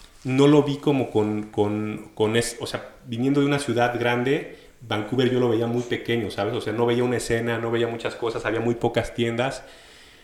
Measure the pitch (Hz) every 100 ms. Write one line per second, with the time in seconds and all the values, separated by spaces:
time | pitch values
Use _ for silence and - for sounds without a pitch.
0 | - - 131 131 143 147 139 139 151 139
1 | - 107 107 107 107 - 104 107 107 107
2 | - - 110 117 117 - 135 - - -
3 | 131 113 135 143 143 143 131 117 120 120
4 | 120 120 123 156 - - - - 117 107
5 | 104 123 123 127 123 110 117 120 120 117
6 | - 120 98 - 104 120 107 110 120 120
7 | 123 117 - 117 117 113 113 117 117 120
8 | 120 - 117 113 113 113 117 120 117 117
9 | - - 117 117 135 - - - - -
10 | - -